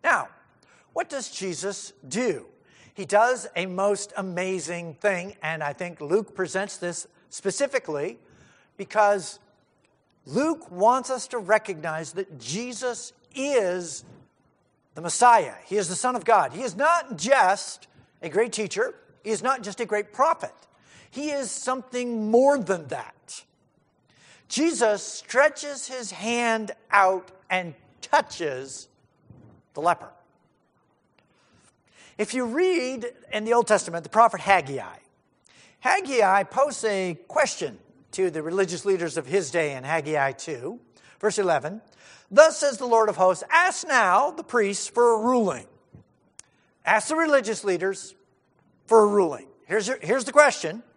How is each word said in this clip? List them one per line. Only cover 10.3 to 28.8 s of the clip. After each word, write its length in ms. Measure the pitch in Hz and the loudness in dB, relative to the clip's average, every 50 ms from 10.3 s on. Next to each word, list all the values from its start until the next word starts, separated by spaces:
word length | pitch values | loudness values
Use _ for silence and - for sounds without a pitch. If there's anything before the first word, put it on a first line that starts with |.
| 135 208 285 320 330 330 - - | -2 0 0 0 -2 -4 -6 -16
wants 380 | 175 180 196 220 247 262 254 - | -4 2 4 4 4 4 0 -4
us 180 | 254 247 - - | -6 -6 -6 -8
to 100 | - 240 | -8 -8
recognize 760 | 202 170 214 214 214 - 190 156 151 170 156 160 165 143 - | 0 2 2 2 2 -2 -10 -8 -6 -6 -6 -6 -8 -10 -8
that 260 | 175 196 196 160 135 | -10 -10 -10 -12 -16
Jesus 720 | 113 113 143 202 240 247 247 202 262 247 233 - - - _ _ _ _ _ | -10 -8 -6 -6 -6 -8 -10 -6 -6 -6 -6 -6 -12 -16 _ _ _ _ _
is 680 | 269 262 285 285 247 202 180 175 185 175 165 - - - - - - - _ _ _ _ _ _ _ _ _ _ _ _ _ _ | -6 -4 0 2 2 2 2 -2 -4 -6 -8 -12 -14 -16 -20 -20 -20 -20 _ _ _ _ _ _ _ _ _ _ _ _ _ _
the 60 | 160 | -12
Messiah. 520 | 165 170 - - 240 247 240 220 165 127 - - - | -8 -6 0 4 6 6 6 6 4 0 -8 -16 -12
He 100 | - 185 | -6 -4
is 140 | 208 196 156 | -4 -4 -4
the 60 | 185 | -6
Son 200 | - - 247 254 | -4 -4 -2 -4
of 80 | 240 170 | -2 2
God. 300 | - 226 202 156 131 - | 4 4 4 4 0 -4
He 80 | 180 | -6
is 160 | - 220 170 190 | -8 -8 -4 0
not 400 | 277 311 339 349 285 262 247 151 | 2 2 2 2 0 -6 -10 -8
just 720 | 151 226 277 262 208 185 196 196 - - - - - _ _ _ _ _ _ _ | 2 2 4 4 6 4 2 0 -2 -12 -14 -16 -20 _ _ _ _ _ _ _
a 80 | - 170 | -14 -4
great 240 | 139 190 233 247 - | 0 0 0 0 -2
teacher. 420 | - 214 185 - 185 233 - - - _ _ _ _ | -6 -6 -6 -2 -4 -4 -4 -4 -14 _ _ _ _
He 100 | _ 208 | _ -6
is 120 | 220 190 180 | -6 -2 0
not 200 | 254 269 262 208 | -2 -2 -2 -4
just 180 | 208 190 - | -12 -8 -8
a 40 | 240 | -6
great 280 | 196 214 208 208 208 - | -4 -2 -4 -4 -6 -2
prophet. 400 | - 262 320 339 - - - - _ _ _ _ _ _ _ - - - _ | 0 2 2 2 -2 -4 -14 -14 _ _ _ _ _ _ _ -20 -20 -20 _
He 220 | _ 254 294 302 | _ -8 -6 -4
is 200 | 285 277 269 220 | -4 -4 -4 -6
something 800 | - - - 254 254 262 - - - 247 247 240 233 226 214 214 | -8 -8 -6 -6 -6 -6 -6 -10 -8 -8 -6 -4 -4 -4 -2 4
more 260 | 220 233 262 277 285 277 | 4 6 6 6 4 2
than 300 | 202 165 190 175 156 131 | 0 -2 -2 -4 -4 -8
that. 560 | 151 131 113 - - _ _ - - - - _ _ _ _ _ _ _ _ _ _ _ _ _ _ _ _ _ - _ _ _ | -10 -10 -10 -14 -18 _ _ -20 -20 -20 -20 _ _ _ _ _ _ _ _ _ _ _ _ _ _ _ _ _ -20 _ _ _
Jesus 560 | - 233 302 339 320 - 233 220 208 196 - | -2 0 0 0 2 2 2 2 2 0 -4
stretches 840 | - - - - - - 247 285 311 294 - - 294 285 262 - - | -12 -14 -14 -14 -4 2 4 4 4 2 -2 -10 -10 -10 -10 -10 -10
his 240 | 262 254 240 190 | -10 -10 -10 -12
hand 600 | 185 165 190 226 240 240 240 233 226 226 220 196 - _ _ _ | -12 -8 -6 -4 -2 0 0 0 0 -2 -4 -8 -12 _ _ _
out 420 | - 202 196 185 190 185 185 - - - _ _ | 4 6 6 6 4 0 -6 -12 -20 -20 _ _
and 240 | 190 185 180 170 139 _ _ _ _ _ | -4 -4 -2 -4 -12 _ _ _ _ _
touches 880 | - - - 302 - - - - 175 151 135 127 135 135 - - | -4 2 2 2 2 0 -6 -6 -6 -4 -4 -6 -10 -12 -14 -18